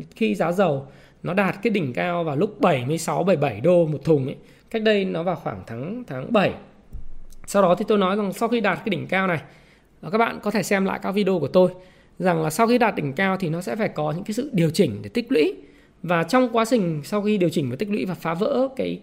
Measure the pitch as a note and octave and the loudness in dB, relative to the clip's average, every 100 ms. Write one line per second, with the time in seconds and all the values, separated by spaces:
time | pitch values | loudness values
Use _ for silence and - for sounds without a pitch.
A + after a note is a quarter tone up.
0 | D#3 - A3 G3+ E3+ F3+ F3+ C#3 C3+ - | -12 -2 0 2 0 2 2 2 -4 -18
1 | - _ D3 F#3+ F#3+ - A#3 G#3 C#3 E3+ | -20 _ -4 0 0 -2 -2 0 -2 -2
2 | F3 F3 E3 C#3 G#3 - F#3+ C3+ B2 E3 | -2 -2 -2 0 -2 2 2 2 0 -2
3 | - D3+ F3 D3+ C#3+ G#2 D#3+ F3 D#3+ C#3+ | -2 0 2 2 0 0 4 4 4 0
4 | D#3+ D3 C3 - - - _ A3+ G#3+ G#3 | 2 2 2 -8 -16 -20 _ 0 2 2
5 | F#3+ F3 F3 E3 - F#2+ F2+ A#2 D#3 B3 | 0 -2 -2 -4 -6 -8 -10 -10 -8 -10
6 | A#3+ C3 D3+ A3 D3 - - - - - | -10 -10 -2 2 2 -2 -12 -20 -16 -12
7 | - - - - - G3+ F#3 F3+ G#3+ G#3 | -10 -10 -12 -14 -2 4 4 4 2 2
8 | F#3 G#3 G3 - A3+ A#3 G3+ D#3+ A3+ D#3+ | 2 0 -2 -2 0 0 0 -2 -2 -4
9 | C3 F#3 F#3+ D#3+ - - _ _ _ _ | -2 0 0 -2 -6 -20 _ _ _ _
10 | D#3 A3 A3+ - G#3 G3+ G3+ G3+ F#3+ - | -4 0 0 -2 -4 -2 0 0 0 -2
11 | G3 G3 F#3+ F3+ C3+ F#3 F3+ - - _ | -2 0 0 0 2 4 4 0 -16 _
12 | _ - F3+ E3 D#3 F#3 A3+ A#3+ A3+ G3 | _ -4 0 0 0 2 2 4 2 0
13 | C#3+ C3+ G3 F#3+ E3+ E3 G#3 A3 G3+ - | -4 -2 -2 0 -2 -4 -6 -4 -4 -2
14 | D3+ E3 G3+ G#3+ D4 F#3+ D#3+ - D3+ G#2 | -4 -4 -4 -6 -2 2 2 4 0 0
15 | G#2 A#3+ A#3+ C#4+ E4 - - - _ _ | -6 -6 0 2 2 0 -14 -20 _ _
16 | E3 E3+ E3+ B3+ B3 A3+ A3+ B3 E3+ D3+ | -2 0 2 2 4 2 2 2 2 -2
17 | C#3 G#3 G#3 G#3+ E3+ E3 C3 B2+ G3+ G#3 | -4 -2 0 2 2 2 -2 -4 -4 -2
18 | G3 E3 D#3+ E3 G#3+ A#3+ C4 C4 F3+ F2+ | -4 -4 -4 -2 0 0 0 -2 -4 -6